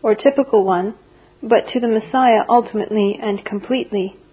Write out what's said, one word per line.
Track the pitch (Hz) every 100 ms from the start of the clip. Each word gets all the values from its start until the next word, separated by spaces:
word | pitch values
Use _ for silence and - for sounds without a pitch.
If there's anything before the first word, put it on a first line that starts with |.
or | 233 208
typical | 277 277 269 220 190
one, | 180 190 220 _ _ _ _
but | 226 233 -
to | 254
the | 233
Messiah | 220 214 262 254 220 -
ultimately | 240 233 214 - 214 202 202
and | 220 202 -
completely. | 202 - 254 - 202 190 - _